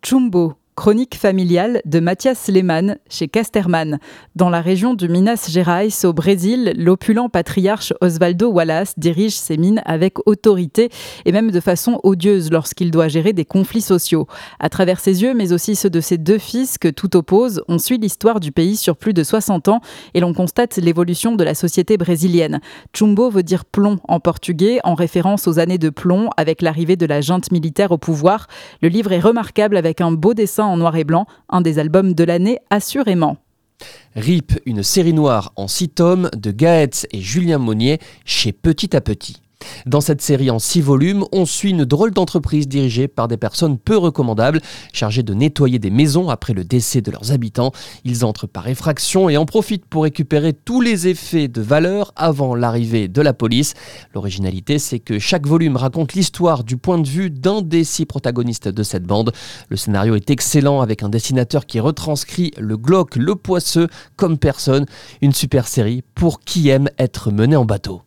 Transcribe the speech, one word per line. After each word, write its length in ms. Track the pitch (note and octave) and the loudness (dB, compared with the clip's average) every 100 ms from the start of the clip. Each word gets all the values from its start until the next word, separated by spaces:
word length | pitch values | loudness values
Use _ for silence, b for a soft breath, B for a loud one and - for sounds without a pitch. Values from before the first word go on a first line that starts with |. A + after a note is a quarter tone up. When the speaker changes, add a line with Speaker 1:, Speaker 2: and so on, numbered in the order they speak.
Speaker 1:
Chumbo, 520 | - C4 B3 F3+ E3+ D3+ _ - | 0 0 2 2 0 -4 _ -2
chronique 420 | A3 G#3+ B3+ - | 2 2 0 -2
familiale 640 | G#3 F#3+ F3+ F3 G#3 A#3+ | 0 0 2 2 0 -2
de 160 | - D#3+ | 0 0
Mathias 480 | E3 F#3+ C4+ B3+ - | 0 0 -2 -2 0
Lehmann 520 | F#3+ F#3 D#3+ F#3+ G#3 _ | 2 2 0 0 -4 _
chez 180 | - D#3+ | -8 -4
Casterman. 720 | G#3+ A3 - F3 E3 D#3+ D3 B B B - | -2 -2 -2 0 0 -2 -6 B B B 0
Dans 120 | F3+ | 0
la 120 | E3+ | 2
région 320 | E3 F#3 A3+ | 0 0 0
du 160 | A#3+ F3 | 0 0
Minas 400 | E3+ G3 A#3 - | 2 2 0 -2
Gerais, 380 | E3 F3 F3 G#3+ G3+ F3+ | 0 0 2 0 0 0
au 80 | |
Brésil, 580 | E3 D#3+ G3 F3+ B3 A3+ - | 0 0 2 2 0 0 0
l'opulent 500 | E3+ F#3 - A3 A#3+ | 2 0 2 0 0
patriarche 640 | F3+ E3 - F#3+ G#3 - - | -2 -2 0 0 0 -4 0
Osvaldo 500 | F#3 E3 F3 F3 A#3 | 0 2 0 2 2
Wallace 440 | F#3 E3 D#3+ G3 - | 2 0 -2 -2 -2
dirige 380 | E3 E3 G#3+ | -2 0 0
ses 240 | G3+ - D#3 | -2 -4 0
mines 240 | F3 A3 | 2 2
avec 420 | - D#3+ F3+ - - | 0 0 0 0 0
autorité 640 | G#3 A3 F#3+ E3+ - A#3 B B B - | 4 4 4 2 0 0 B B B 0
et 80 | |
même 180 | F#3 A3 | 2 2
de 80 | F3 | 0
façon 400 | E3+ F3 - A#3+ | 0 0 0 0
odieuse 460 | F#3+ F#3+ F3+ G3+ D#3+ | 2 2 2 2 2
lorsqu'il 420 | E3 D3+ - F3+ | 0 -2 -4 0
doit 180 | E3 D#3+ | 2 2
gérer 240 | D#3 E3 | 2 0
des 100 | G3+ | 0
conflits 380 | D3+ F#3+ F#3+ A#3 | 0 0 0 -2
sociaux. 440 | G#3 F3+ - D#3+ D3+ B B B | 0 0 2 -2 -2 B B B
À 80 | D#3 | -6
travers 320 | - F#3 F3+ | 0 0 2
ses 200 | - F#3 | 2 2
yeux, 120 | A#3 | 2
mais 180 | B3+ F#3+ | 0 2
aussi 240 | F3 - G3+ | 0 0 0
ceux 140 | G3+ | 0
de 100 | E3+ | 0
ses 180 | D#3+ F3 | 0 -2
deux 200 | D#3+ G#3+ | 2 0
fils 400 | - A#3+ C4 - | 0 -4 -4 -2
que 100 | F3 | -4
tout 300 | D3 G3 F3+ | -2 0 2
oppose, 440 | D#3+ F#3+ B3+ F#3+ - | 4 2 2 -2 -2
on 100 | E3+ | -2
suit 200 | - B3 | 0 -2
l'histoire 420 | G#3+ - A3 A3 | -2 0 0 0
du 140 | D#3 | -2
pays 240 | C#3+ E3+ G#3+ | 0 0 0
sur 180 | - D#3+ | -2 -2
plus 180 | - | 0
de 100 | F#3 | 0
soixante 440 | D#3 A3 - F#3 F3 | 0 -2 0 0 2
ans 140 | A3+ B B B | 0 B B B
et 80 | - | -2
l'on 120 | F3 | 0
constate 440 | E3+ F3+ - A#3+ - | 0 -2 0 0 2
l'évolution 580 | E3+ E3 F3 F3 A3+ A3+ | 0 2 0 0 0 2
de 80 | |
la 120 | D#3+ D3 | 0 0
société 420 | F3 - F3 G#3+ | -2 0 2 0
brésilienne. 640 | E3+ F3 F3+ F3 D#3 D3 B B B | 2 0 2 2 2 -2 B B B
Chumbo 360 | - G#3+ G3+ B3 | 0 2 4 2
veut 140 | G3+ | 2
dire 220 | E3+ F3 - | 0 -2 -2
plomb 320 | - G3+ G3 - | 0 2 0 -2
en 140 | E3+ | 0
portugais, 580 | - D#3+ - E3 G3 B3 - | 0 -2 -4 0 2 2 0
en 100 | E3 | 0
référence 500 | E3+ - F3 G3+ - | 0 0 0 0 0
aux 140 | E3 | 0
années 180 | E3 F#3 | 0 0
de 120 | D#3+ | -2
plomb 400 | C#3+ F3+ F3+ A3+ - | -2 0 0 0 -2
avec 240 | D#3 D#3+ | -2 0
l'arrivée 340 | E3+ D#3 E3 F#3 | -2 -2 0 0
de 100 | E3 | 2
la 140 | D3 | 0
junte 320 | C#3+ F3+ - | 0 -2 0
militaire 400 | F3+ D#3+ D3 G3+ | -2 -2 0 0
au 60 | E3+ | 0
pouvoir. 500 | - D#3 D#3 G#3 - B B B | -2 2 2 2 -4 B B B
Le 60 | E3 | 0
livre 240 | F3+ G#3 | 2 0
est 80 | F#3 | 2
remarquable 560 | F3 A#3 G3+ - G#3 G3+ | 2 2 -2 0 2 2
avec 240 | E3 D#3+ | 0 0
un 140 | E3+ | 0
beau 200 | E3 E3+ | 2 2
dessin 340 | A3+ G3+ - G#3+ | 2 0 0 -2
en 80 | F3+ | 2
noir 180 | E3+ D#3+ | 0 0
et 60 | |
blanc, 220 | D3+ E3 G#3 b b | 0 0 0 b b
un 120 | F3+ | 0
des 180 | E3+ D#3 | 2 0
albums 340 | D3+ F3 F#3+ | 2 2 2
de 100 | E3 | 2
l'année 360 | E3+ F3 F#3+ B3 _ | 2 2 0 -2 _
assurément. 680 | G#3 - C#4 A#3 F3+ D#3 C#3+ _ _ _ _ B B B - | -2 -2 -2 0 2 0 -2 _ _ _ _ B B B -6
Speaker 2:
rip, 440 | A2 F3 - - - | 0 0 2 -2 -2
une 160 | A2 | -4
série 300 | G2 - E3+ | 0 2 2
noire 380 | D#3+ D3 A2+ F#2 - | 4 2 2 -2 -8
en 120 | G2 | -8
six 220 | - F3 | -4 -6
tomes 400 | - E3+ F#3 F3+ A2 | 0 2 2 0 -4
de 140 | G#2 | -6
Gaëtz 560 | G2+ D#3+ E3 C#3+ - - | 0 4 4 2 -2 -8
et 120 | G#2 | -8
Julien 360 | F#2+ C3+ F3 D3+ | -4 -2 0 0
Monnier 400 | A#2+ G#2+ A#2+ D#3 B B | 0 0 0 0 B B
chez 280 | - - A#2 | -8 -4 -2
Petit 440 | - E3 D#3 G3 - | -2 0 0 0 -2
à 60 | |
Petit. 360 | - G#2+ - - _ B B B - | -2 -6 -8 -18 _ B B B -2
Dans 140 | C#3+ | 0
cette 220 | C#3+ D3 | 2 -2
série 280 | - C#3 C3 | 0 0 2
en 60 | A2+ | 0
six 220 | - F3 | 0 0
volumes, 460 | C#3 C3+ F3 G3+ G3 | 2 4 4 0 0
on 120 | G3 E3+ | 0 0
suit 260 | - G3+ | 0 -2
une 120 | F#3 | 0
drôle 280 | C3+ C#3+ A3 | 0 2 2
d'entreprise 580 | G3 F3+ - D3 D3+ C#3+ | 0 0 -2 0 -2 0
dirigée 400 | C#3 C3 A2+ C#3 | 0 0 0 -2
par 180 | - A#2 | -2 -4
des 80 | A2+ | -2
personnes 420 | A2 - E3 C3 | -4 -2 -2 -2
peu 200 | - G#3+ | 0 2
recommandables, 640 | F3 D3+ B2+ A2 A#2+ D#3 B B B | 2 0 -2 2 2 0 B B B
chargées 280 | - G#2+ A2 | -6 -2 -2
de 120 | A#2 | -2
nettoyer 460 | G2+ D3 D3 C#3 B2 | 0 0 2 2 2
des 100 | G#2 | 0
maisons 400 | G#2+ D3+ C#3+ F3+ | 2 2 2 0
après 240 | A#2+ - | -4 -4
le 100 | G#2 | -6
décès 380 | F2 B2 A#2 C3+ | 0 -2 0 -2
de 100 | G#2 | -2
leurs 220 | - A2 | -8 -2
habitants. 400 | C3+ A#2 - B2+ B B B - | -2 -2 -2 -4 B B B -6
Ils 180 | A#2+ | -2
entrent 240 | A#2 G#2+ G#2+ | -2 -2 -10
par 220 | G2+ F#2+ | -10 -8
effraction 580 | B2+ - D3 - F#3+ F#3+ | -6 -4 -4 -2 2 2
et 80 | D3 | 2
en 100 | D#3 | 2
profitent 400 | A3+ G#3 G3+ _ | 0 -2 -6 _
pour 180 | D#3+ | -2
récupérer 500 | D#3 C#3+ C#3+ D3+ D#3 | -2 -2 0 0 0
tous 260 | D3+ - B3 | -4 -2 0
les 300 | A#3+ G#3+ F3 | 0 0 0
effets 400 | F3+ - E3+ C#3+ | -2 -2 -2 -2
de 120 | A#2 | -4
valeur 520 | G#2+ D3 E3+ G3 G3+ - | 0 2 2 -2 -6 -2
avant 400 | D#3+ C#3+ C3+ A#2+ | -2 0 -2 0
l'arrivée 540 | A#2+ A#2 A#2 A2+ G2 | 0 0 0 0 0
de 120 | F#2+ | 2
la 120 | D3+ | 2
police. 400 | B2+ A2+ A#2 D3+ - B B B | 2 0 2 0 -4 B B B
L'originalité, 640 | - G2 F#2+ F#2 F#2 - D3 | -8 -8 -4 -4 -6 -2 -4
c'est 200 | - A#2+ | -2 -8
que 200 | - G#2+ | -6 -6
chaque 260 | - F3+ C#3+ | -2 -2 2
volume 300 | D#3+ E3 C3 | 2 2 0
raconte 380 | C3 E3 D3+ | -2 -2 -4
l'histoire 500 | F#3 F3+ - E3+ D3+ | -2 -2 0 0 0
du 140 | A2+ B2 | -2 -4
point 200 | - F3 | 0 0
de 120 | D3 | 0
vue 200 | D3 F#3+ | -2 -4
d'un 320 | C#3+ C3 G#3 | -2 -2 -2
des 220 | F3 E3 | 0 0
six 220 | D#3+ - D#3 | 0 -2 -6
protagonistes 640 | - C3 B2 A#2+ A2+ G#2 | -4 -4 -2 -4 -4 -6
de 140 | G2 | -4
cette 200 | G#2 G2 | -4 -4
bande. 300 | F2+ G2+ A2+ B B B B | -2 0 0 B B B B
Le 80 | G#2 | -8
scénario 400 | - G2+ G#2+ G#2+ | -2 0 2 0
est 140 | - | 0
excellent 500 | C#3 - D3+ C#3 C#3 | -2 0 2 2 2
avec 240 | A#2+ G#2+ | 0 -2
un 60 | G#2 | -2
dessinateur 560 | A2 - C3 A#2+ D3+ - | -4 -2 -2 0 -2 -4
qui 160 | A2+ | -2
retranscrit 720 | A#2 D3+ D#3 D3 - - F3 - | -2 -2 -4 -6 -6 -4 -4 -4
le 200 | G#2+ A2 | -6 -4
glauque, 400 | A#2+ F#3+ F3 - | 2 2 2 -2
le 180 | C3 G3 | -2 -2
poisseux 540 | - F3+ - E3 E3+ B B - | -2 -2 0 0 0 B B -4
comme 220 | F#3 D#3 | -2 2
personne. 480 | D3+ C3+ - C3 C#3+ B B B | 0 -2 0 0 0 B B B
Une 120 | C#3 | 0
super 340 | C3 C3 C#3 A#2+ | 2 0 0 0
série 340 | - G#2+ B2 - - | -2 0 -2 -8 -2
pour 240 | E3+ - | -2 -2
qui 300 | - F#3 D3 | -6 0 2
aime 180 | C3+ C#3 - | 4 2 -2
être 320 | C3 - - | -4 -2 -4
mené 280 | G#2 A2+ D3+ | 0 4 4
en 80 | A#2 | 2
bateau. 380 | G2+ - F#2 | -2 -6 -12